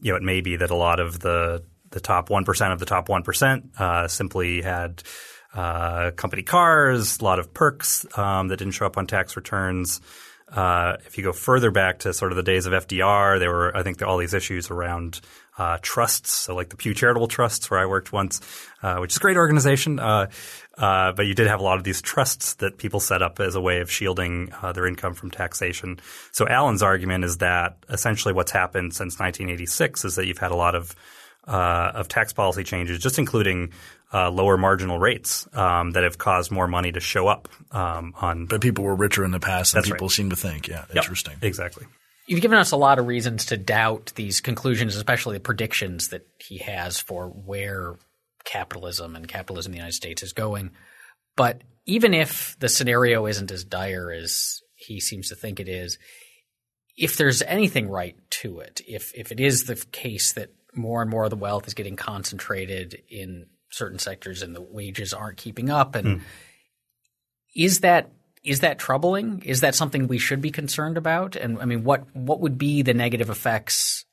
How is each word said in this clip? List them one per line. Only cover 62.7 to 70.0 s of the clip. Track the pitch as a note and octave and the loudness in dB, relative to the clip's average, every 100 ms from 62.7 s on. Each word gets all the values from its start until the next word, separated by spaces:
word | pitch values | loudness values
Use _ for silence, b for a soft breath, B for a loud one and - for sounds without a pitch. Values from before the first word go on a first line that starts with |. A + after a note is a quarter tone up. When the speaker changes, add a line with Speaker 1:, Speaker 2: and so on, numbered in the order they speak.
| F#2 F2+ - - | -8 -10 -16 -18
Speaker 3:
in | G#2+ F#2 F2 - _ _ | -14 -14 -14 -18 _ _
certain | - G#2+ F#2 | -10 -10 -8
sectors | G2+ F#2+ G2 F#2 | -10 -10 -12 -10
and | F2+ | -12
the | E2+ | -14
wages | F#2 G#2 G2+ G2 F#2+ | -14 -12 -10 -8 -8
aren't | G2 G#2+ F#2 | -8 -10 -12
keeping | A2+ A2 B2+ | -12 -6 0
up, | D3 C3+ | 2 0
and | A#2+ G2+ | 0 -2
Speaker 1:
Hmm. | F2+ B B B B B _ _ _ _ _ _ _ _ - | -2 B B B B B _ _ _ _ _ _ _ _ 0
Speaker 3:
is | F3+ F3+ | 2 4
that, | F3+ E3+ - _ _ _ | 6 6 4 _ _ _
is | D3+ C#3 | -4 2
that | E3 C#3 | 2 0
troubling? | - C3+ F3 G3 A3+ F#3 | 0 2 2 0 -2 -6
Is | - B2+ | -4 2
that | C#3 | 4
something | - D3+ C#3+ | 4 0 0